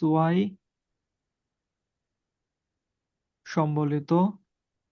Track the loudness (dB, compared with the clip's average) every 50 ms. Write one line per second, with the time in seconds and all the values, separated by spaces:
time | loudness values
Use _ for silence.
0 | -2 0 2 2 2 2 2 0 0 -2 -6 -12 _ _ _ _ _ _ _ _
1 | _ _ _ _ _ _ _ _ _ _ _ _ _ _ _ _ _ _ _ _
2 | _ _ _ _ _ _ _ _ _ _ _ _ _ _ _ _ _ _ _ _
3 | _ _ _ _ _ _ _ _ _ -6 -4 -2 -2 0 0 -2 -2 -2 -2 -4
4 | -2 0 2 2 2 0 -2 -8 _ _ _ _ _ _ _ _ _ _